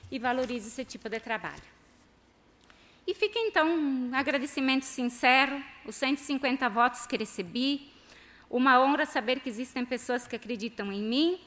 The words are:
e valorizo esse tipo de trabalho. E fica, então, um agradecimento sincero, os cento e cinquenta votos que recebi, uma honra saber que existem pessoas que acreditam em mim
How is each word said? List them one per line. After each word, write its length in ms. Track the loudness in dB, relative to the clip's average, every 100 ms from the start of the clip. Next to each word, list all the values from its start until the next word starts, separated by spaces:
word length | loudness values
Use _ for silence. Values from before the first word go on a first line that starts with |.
| -12
e 100 | -6
valorizo 480 | -2 0 -2 -4 -6
esse 180 | -8
tipo 240 | -10 -10 -8
de 120 | -8
trabalho. 420 | -6 -6 -6 -12 -18 -20 _ -20 _ _ _ _ _ _ -20 -20 -20 -10 -6
E 80 |
fica, 240 | -2 -2 0
então, 300 | 0 2 2
um 420 | 2 0 0 -2
agradecimento 720 | -2 0 0 -2 -2 0 0
sincero, 800 | 0 -2 -2 2 4 6 4 -2 -10 -14
os 100 | -10
cento 240 | -2 0 0
e 20 |
cinquenta 480 | 0 -2 0 0 0
votos 380 | 4 4 2 -4
que 100 | -4
recebi, 760 | -4 -6 -6 -2 0 0 -4 -20 -20 -20 -20 -20 -4
uma 300 | 2 6 8
honra 260 | 6 4 2
saber 320 | 0 -2 -2
que 100 | -4
existem 360 | -6 -6 -6
pessoas 420 | -4 -4 -2 -2 -4
que 80 |
acreditam 560 | -8 -6 -6 -6 -6 -6
em 80 | -4
mim 400 | 0 2 2 0